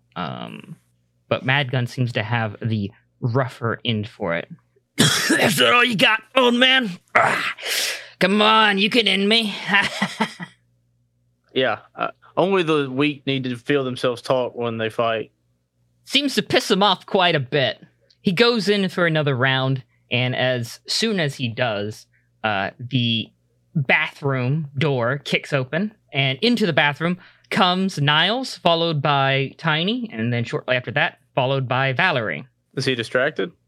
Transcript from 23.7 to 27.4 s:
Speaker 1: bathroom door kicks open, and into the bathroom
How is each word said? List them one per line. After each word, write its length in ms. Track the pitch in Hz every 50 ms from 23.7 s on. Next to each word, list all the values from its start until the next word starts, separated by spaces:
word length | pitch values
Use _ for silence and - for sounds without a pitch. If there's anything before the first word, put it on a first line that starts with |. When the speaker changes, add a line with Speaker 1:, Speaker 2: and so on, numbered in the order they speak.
| -
Speaker 1:
bathroom 920 | 170 139 - 180 156 156 160 - - 151 139 135 131 123 123 143 160 156 139 - 131
door 400 | 160 147 143 123 113 120 135 143
kicks 340 | - - 190 156 - -
open, 420 | 151 139 127 - 151 165 208 214 - _ _ _ -
and 260 | 139 139 135 131 131
into 240 | - 240 247 214 220
the 60 | 175 156
bathroom 440 | 160 151 143 143 - 160 175 180 180 - - _ _